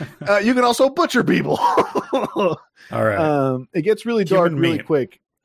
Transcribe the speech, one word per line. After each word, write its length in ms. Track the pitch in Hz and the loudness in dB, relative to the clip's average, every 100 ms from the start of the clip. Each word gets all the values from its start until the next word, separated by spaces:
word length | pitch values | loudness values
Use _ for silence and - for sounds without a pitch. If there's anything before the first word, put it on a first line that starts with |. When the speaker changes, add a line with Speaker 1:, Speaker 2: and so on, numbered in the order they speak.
| 147 - 147 | -14 -8 0
Speaker 1:
Uh, 100 | 202 | 2
you 160 | 214 | 2
can 100 | 247 | 2
also 260 | 247 233 269 | 2 2 2
butcher 320 | 277 339 254 | 2 0 0
people. 340 | - 180 - 143 | 2 0 0 0
<laughs> 560 | - - - - - | 0 0 -2 -4 -4
Speaker 2:
All 460 | 349 208 330 190 151 _ _ - | -4 -4 -2 -2 -2 _ _ -10
right. 260 | 117 110 101 | -2 0 0
Speaker 1:
Um, 520 | 156 147 135 127 131 | 0 0 0 -2 -6
it 100 | 185 | -4
gets 220 | 160 214 | -2 -2
really 200 | 233 233 | -2 -2
Speaker 2:
Human 280 | 175 190 175 | 0 2 2
Speaker 1:
dark 80 | 151 | 0
really 180 | 165 156 | -2 -2
Speaker 2:
meat. 80 | - | -2
Speaker 1:
quick. 340 | 151 120 _ _ _ | -2 -2 _ _ _